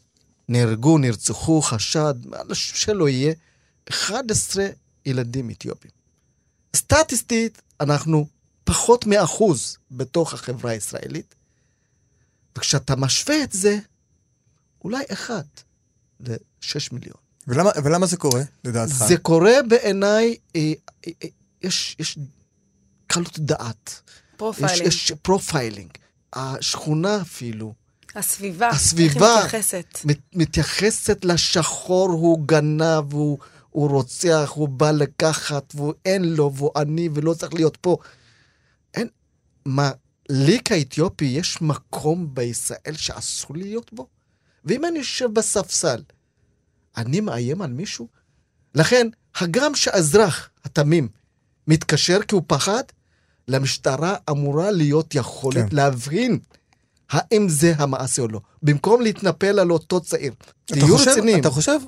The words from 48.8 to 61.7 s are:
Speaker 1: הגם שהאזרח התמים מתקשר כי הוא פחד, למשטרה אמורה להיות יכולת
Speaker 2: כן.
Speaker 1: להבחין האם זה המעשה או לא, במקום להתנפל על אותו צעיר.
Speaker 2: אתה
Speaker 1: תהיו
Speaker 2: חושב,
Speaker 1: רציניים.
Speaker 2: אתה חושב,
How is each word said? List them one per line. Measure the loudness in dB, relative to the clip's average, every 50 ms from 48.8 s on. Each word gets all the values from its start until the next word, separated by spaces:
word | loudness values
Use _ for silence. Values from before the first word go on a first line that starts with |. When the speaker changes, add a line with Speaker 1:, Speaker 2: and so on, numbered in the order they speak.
| 4 4 4 4 4 2 -2 _ _ _ _
Speaker 1:
הגם | -4 -4 0 0 2 0 2 0
שהאזרח | 0 -2 0 2 2 2 6 6 6 6 6 2 -4 -10 -16 _ _ _
התמים | -4 _ 0 2 4 4 2 2 0 -6 _ _ _ _ _ _ _ _ _ _
מתקשר | 2 2 2 4 0 0 0 2 2 2 2 2
כי | 2 0
הוא | 0 2
פחד, | 0 0 0 2 0 0 -2 -2 -6 _ _ _ _ _ _ _ _ _ _ _
למשטרה | -4 -2 -2 0 -2 -4 -2 -2 -2 0 0 -2 -2 -2 -4 _ -4
אמורה | -2 -2 -2 0 0 0 0 0
להיות | 2 2 2 4 2 2 0 0 -2
יכולת | -2 -2 -2 -8 -6 -4 -2 0 0 0 0
Speaker 2:
כן. | 2
Speaker 1:
להבחין | 2 2 2 2 -2 -6 -4 -2 0 0 0 0 -2 -2 _ _ _ _ _ _ _ _ _ _ _ _ _
האם | -2 -2 0 2 2 2 4 2
זה | 2 4 4 4 4
המעשה | 4 0 0 0 -4 -4 -4 -2 -2
או | -2
לא, | -4 -4 -8 -12 _ _ _ 0
במקום | 2 2 2 4 4 4 4
להתנפל | 4 0 0 0 0 -2 0 2 2 2 4 4
על | 4 4
אותו | 2 0 0 _ -2 -2
צעיר. | -2 -2 -6 -4 -4 -6 -8 _ -20 -20 _ _ _
Speaker 2:
אתה | -4 2
Speaker 1:
תהיו | 6 8 8 8
Speaker 2:
חושב, | 8 8 6
Speaker 1:
רציניים. | 4 4 4 4 4 4
Speaker 2:
אתה | 4 2
חושב, | 2 2 0 2